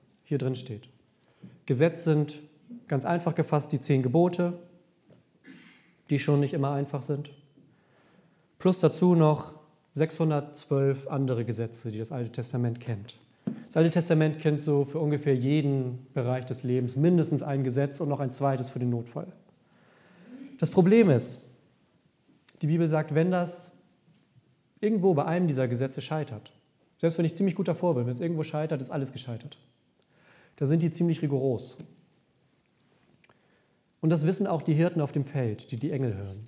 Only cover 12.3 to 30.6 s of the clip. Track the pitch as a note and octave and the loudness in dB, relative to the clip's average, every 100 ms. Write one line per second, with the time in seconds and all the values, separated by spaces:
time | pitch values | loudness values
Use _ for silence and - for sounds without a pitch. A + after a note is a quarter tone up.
12.3 | B2 A#2 B2 A#2+ A#2+ - G#2 A2 - _ | -8 -6 -2 -2 -4 -8 -8 -10 -20 _
13.3 | _ - - - D#3+ E3 E3+ E3 D#3 D#3 | _ -8 -8 -4 2 4 4 2 4 4
14.3 | - D#3 D3+ D3 C#3+ C#3 D#3+ D3+ D3 D3 | 2 0 0 2 2 0 -2 -2 0 0
15.3 | B2+ C3 D3+ C#3+ C3+ B2+ B2+ - C#3 A#2+ | 0 2 2 2 0 -2 -8 -8 -4 -2
16.3 | B2+ B2 A#2+ B2+ B2+ B2 C3+ E3+ F3 - | -2 -4 -8 -2 0 0 2 4 4 2
17.3 | C3+ C#3+ C#3 C3 B2+ C#3 C#3 D3 C3+ C3+ | 0 0 -2 0 0 -2 -2 -4 -2 -4
18.3 | B2+ C#3 C3+ B2 B2 B2 A#2+ A#2+ D3 F#3 | 0 0 0 -4 -4 -2 -2 -4 -10 -12
19.3 | - _ _ _ _ _ _ _ - - | -16 _ _ _ _ _ _ _ -20 -20
20.3 | - - - E3 F#3+ F3 A#3 G3 A#2+ - | -20 -16 -6 0 4 6 8 8 4 2
21.3 | - - _ _ _ _ _ _ _ _ | -8 -18 _ _ _ _ _ _ _ _
22.3 | _ - - D3+ E3 D#3+ D#3 D3+ D3 F3+ | _ -20 -4 0 2 2 2 2 2 2
23.3 | F3+ F3 - - _ _ _ _ _ _ | 2 -2 -8 -16 _ _ _ _ _ _
24.3 | _ _ _ _ - G#3+ A3 F#3+ D3+ D#3+ | _ _ _ _ -4 0 4 4 4 2
25.3 | F3 E3+ C3 B2 A#2+ C3+ C3+ - D#3 C#3+ | 2 2 2 0 0 -2 -6 -6 -6 -6
26.3 | G#2+ - _ _ _ _ - E3 E3 E3 | -10 -16 _ _ _ _ -2 -2 2 -2
27.3 | - G3 E3 F3+ E3 F3+ B2+ A#2+ B2 E3+ | 0 -2 0 -2 0 0 0 -2 -2 -4
28.3 | D#3+ D3+ D3+ D#3 C#3+ C3 D3+ C3+ B2 - | -4 -4 -4 -4 -4 -4 -6 -6 -10 -12
29.3 | A2+ - - _ _ _ _ _ _ _ | -12 -12 -20 _ _ _ _ _ _ _
30.3 | _ _ - | _ _ -4